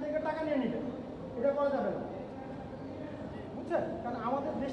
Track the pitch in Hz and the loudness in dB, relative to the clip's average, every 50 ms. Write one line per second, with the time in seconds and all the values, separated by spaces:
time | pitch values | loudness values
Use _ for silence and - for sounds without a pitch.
0 | 302 294 302 311 320 311 302 320 311 302 294 262 233 - - - - - - - | 0 0 0 2 2 2 0 2 2 2 4 4 4 4 2 0 -2 -2 -4 -6
1 | - - - - - - - 240 247 277 277 285 285 269 262 226 202 - - - | -6 -6 -8 -8 -8 -6 -2 2 4 4 6 6 4 4 4 4 2 2 2 0
2 | - - - - - - - - - - - - - - - - - - - - | -2 -4 -4 -6 -6 -8 -8 -8 -8 -8 -8 -8 -8 -8 -8 -8 -8 -8 -6 -6
3 | - - - - - - - - - - - 262 - - 339 254 220 214 - - | -6 -6 -6 -6 -6 -6 -6 -6 -8 -6 -6 -4 -2 2 4 4 4 2 0 -2
4 | - 240 240 233 226 240 269 277 - - - 226 277 277 | -2 -2 -2 0 0 2 2 2 2 0 0 0 0 -2